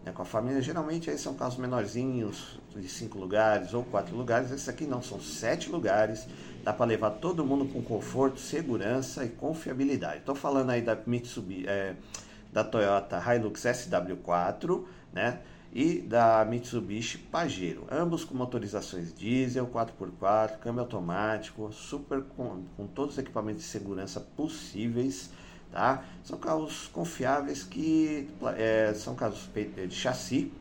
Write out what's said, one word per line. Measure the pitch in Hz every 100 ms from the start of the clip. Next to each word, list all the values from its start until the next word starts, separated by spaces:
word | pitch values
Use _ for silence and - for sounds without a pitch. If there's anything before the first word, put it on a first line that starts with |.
né, | -
com | 87
a |
família. | 90 110 123 135
Geralmente | 127 170 151 165 165
aí | 147
são | 139
carros | 135 127 127
menorzinhos, | 127 123 101 117 131 127 104 90 - - -
de | 104 92
cinco | - 113 101
lugares | 92 104 110 95 87
ou | 117
quatro | 120 101 90 110
lugares. | 120 117 131
Esse | 135 -
aqui | - 151
não, | 123
são | - 98
sete | 101 - 110 165 -
lugares. | 170 110 101 107 113 - - - -
Dá | -
pra | 107
levar | 120 110 107
todo | - 170 170
mundo | 139 139 135
com | 123
conforto, | 117 107 - 120 135 131
segurança | - 147 131 110 101 127 131 -
e | 120
confiabilidade. | - 139 160 - 127 139 123 80 76
Tô | -
falando | 139 151 139 127
aí | 120
da | 110 107 -
Mitsubishi, | 120 120 - 92 95 95
é, | 101 95 90 - - - - -
da | 107
Toyota | 107 117 101 101 - 90
Hilux | 87 120 107 101
S | 123 120 -
W | 92 90 90
quatro, | - 87 90 - 170 185 - - -
né? | 90 113 123 - - - 117
E | 160 175
da | - 117 113 110
Mitsubishi | 110 120 117 120 92 104 117 -
Pajero, | - 165 160 95 87 78 -
ambos | 147 170 165
com | - 131
motorizações | 123 123 101 101 - 90 85
diesel, | - 104 127 131 123 123
quatro | 117 113 -
por | 92
quatro, | 87 92 110 110 -
câmbio | 117 120
automático, | 113 104 85 90 107 107 - - 107
super | 107 - 143 143 139 135 -
com, | 123 92 92 -
com | 101
todos | 98 139
os | -
equipamentos | 131 117 107 107
de | -
segurança | 107 98 95 95 -
possíveis, | - - 151 - - 98 117 120 135 131 - - - - -
tá? | - 113 135 - -
São | - 165
carros | 170 160 156 - -
confiáveis | - 170 - 131 143 139 147
que, | - 131 156 160 156 151 139 - 120 -
é, | 113 110 110
são | 107 - 123
carros | 113 98 -
feitos | 107 107 - 92
de | 90
chassi | 123 127 - 127 - -